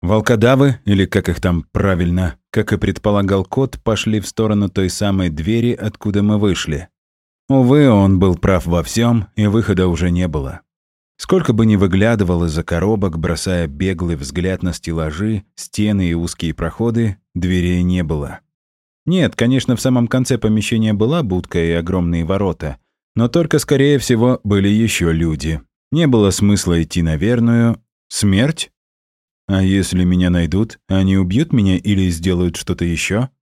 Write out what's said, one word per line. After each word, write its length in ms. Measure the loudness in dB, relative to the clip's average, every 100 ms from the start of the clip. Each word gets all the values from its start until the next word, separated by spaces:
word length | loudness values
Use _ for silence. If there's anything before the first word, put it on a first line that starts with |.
Волкодавы, 800 | 0 -2 0 2 4 4 2 0 0
или 180 | 0
как 240 | 2 0 -2
их 100 | -2
там 280 | 0 -2 -2
правильно, 680 | -2 -2 0 0 0 -2 -6 _
как 220 | -4 -2
и 60 | -2
предполагал 640 | -2 -2 0 0 0 -2
кот, 340 | -2 -4 -4 -4
пошли 360 | -4 -2 0 -4
в 60 | -4
сторону 440 | -4 0 2 0
той 180 | 0 -2
самой 400 | -2 -2 0 -2
двери, 460 | -2 -2 0 0
откуда 480 | -2 -6 -6 -4 0
мы 160 | 2 2
вышли. 500 | 0 0 -4 -6 -8 _ _ _ _ _ _
Увы, 440 | 2 4 6 6
он 280 | 6 4 4
был 180 | 2 2
прав 280 | 2 0
во 180 | 0 -2
всём, 440 | -2 0 2 0 -2 -2
и 100 | 0
выхода 380 | 0 0 0 2
уже 220 | 0 0
не 180 | 0 -2
было. 340 | -4 -8 -12 _ _ _ _ _ _
Сколько 340 | -2 0 2
бы 140 | 2 4
ни 100 | 4
выглядывал 680 | 4 2 2 2 0 0
из-за 180 | 0 -2
коробок, 560 | -4 -2 -2 0 -2 -4
бросая 480 | -4 -4 -4 -4 -4
беглый 500 | -4 -4 -2 -4 -6
взгляд 460 | -6 -6 -4 -4
на 100 | -4
стеллажи, 720 | -6 -6 -6 -6 -4 -4 -4 -8
стены 540 | -20 -14 -4 0 0 0
и 60 |
узкие 400 | -2 -4 -6 -8
проходы, 640 | -4 -6 -4 -2 0 -2 -4 _
дверей 480 | -6 -2 0 0 0
не 200 | 0 0
было. 380 | -2 -4 -6 -12 _ _ _ _ _ _
Нет, 320 | -4 0 0 0
конечно, 400 | 0 0 0 -2
в 40 |
самом 260 | 0 0 0
конце 300 | -2 -2 -2
помещения 560 | 0 0 0 0 0
была 280 | 0 0 0
будка 400 | -2 -4 -2 -2
и 100 | 0
огромные 520 | 0 -2 -2 0 -2
ворота, 540 | -2 -2 -2 -4 -8 -10 _ _ _
но 140 | -2 0
только, 300 | 0 2 0
скорее 400 | 2 2 4 2
всего, 420 | 2 2 2 0
были 260 | 0 2 2
ещё 440 | 2 2 0 0
люди. 480 | 0 0 -2 -4 -6 -8 _ _
Не 160 | 0 2
было 240 | 4 4
смысла 520 | 4 2 2 2 0
идти 180 | 0 0
на 160 | 0 0
верную. 680 | 0 0 2 2 2 0 _ _ _
Смерть? 640 | -2 2 2 2 -2 -8 _ _ _ _ _ _ _ _
А 160 | 0
если 420 | 2 2 0 0
меня 240 | 2 2 2
найдут, 500 | 0 0 -2 -4 -8 _
они 300 | 0 2 2
убьют 360 | 0 -2 0
меня 240 | 0 2 0
или 340 | 0 0 0
сделают 460 | 0 -2 0 0 -4
что-то 280 | -8 -4
ещё? 460 | -2 -4 -4 -4 -4 _